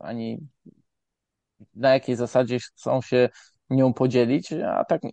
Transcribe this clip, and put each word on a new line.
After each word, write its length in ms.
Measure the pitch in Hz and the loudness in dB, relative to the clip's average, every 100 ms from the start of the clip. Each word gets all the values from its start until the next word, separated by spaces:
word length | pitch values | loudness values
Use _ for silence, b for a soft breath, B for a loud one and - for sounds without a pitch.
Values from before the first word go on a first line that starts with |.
ani 380 | - 117 113 113 147 _ - _ _ _ _ _ _ _ _ _ 104 | -12 -10 -8 -10 -14 _ -20 _ _ _ _ _ _ _ _ _ -20
na 160 | 110 131 | -2 2
jakiej 240 | 135 - 120 | 2 0 -4
zasadzie 420 | 120 127 117 123 | 0 0 0 -2
chcą 420 | - _ 123 127 | -6 _ -4 -4
się 260 | - 123 123 b b _ _ | 0 2 2 b b _ _
nią 220 | 131 131 | 2 2
podzielić, 580 | - 127 123 117 147 - | 2 2 2 2 0 -4
a 320 | 156 - - | -6 -2 -2
tak 160 | - 165 - | -2 -2 -4